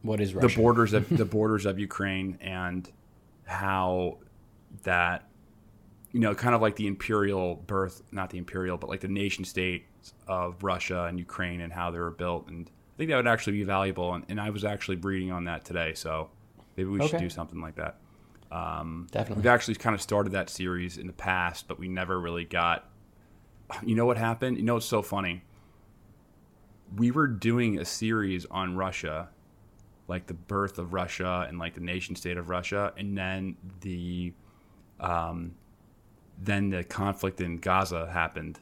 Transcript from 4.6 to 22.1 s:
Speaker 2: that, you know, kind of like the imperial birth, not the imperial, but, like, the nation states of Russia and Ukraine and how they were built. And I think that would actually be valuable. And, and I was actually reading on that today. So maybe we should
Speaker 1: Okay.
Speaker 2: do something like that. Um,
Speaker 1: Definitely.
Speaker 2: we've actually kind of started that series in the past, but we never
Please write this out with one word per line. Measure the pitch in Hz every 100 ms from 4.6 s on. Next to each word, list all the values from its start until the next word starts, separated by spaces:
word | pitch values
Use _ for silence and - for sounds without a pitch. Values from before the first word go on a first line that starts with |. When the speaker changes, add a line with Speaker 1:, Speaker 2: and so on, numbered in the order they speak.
| - -
Speaker 2:
that, | - 87 87 90 - - - - - - - - -
you | 120
know, | 110
kind | 101 120
of | 120
like | 110 104
the | 104
imperial | 95 - 107 101 95 90 85 90
birth, | 98 95 - -
not | 101 90
the | 90
imperial, | 90 92 92 87
but, | -
like, | 95
the | 95
nation | 101 98 -
states | 90 92 92 87 - - - - -
of | 92 90 90
Russia | 95 90 - 90
and | 87 90
Ukraine | 87 - 90 87
and | 85
how | 85 87
they | 85
were | 85
built. | 82 87 87 -
And | 82 85
I | - - -
think | 160
that | 135
would | 120
actually | 113 -
be | 104
valuable. | 98 98 95 92 87
And, | 87 -
and | 104
I | 107
was | 104
actually | 104 104 - 92
reading | 95 95 92
on | 90
that | 85 82
today. | - 87 82
So | 78 82 80 80 - - - - -
maybe | 95
we | 98
should | 151
Speaker 1:
Okay. | 165
Speaker 2:
do | 87
something | 87 78 82
like | 80 78
that. | 78 - - - - - -
Um, | 85 82 78 80 82 87
Speaker 1:
Definitely. | 110 110 107
Speaker 2:
we've | 110
actually | 120 -
kind | 104 117
of | 104
started | - 104 101
that | 98 90
series | - 92 90 90 85
in | 90
the |
past, | - 95 92 87 85 -
but | -
we | 92
never | 92 90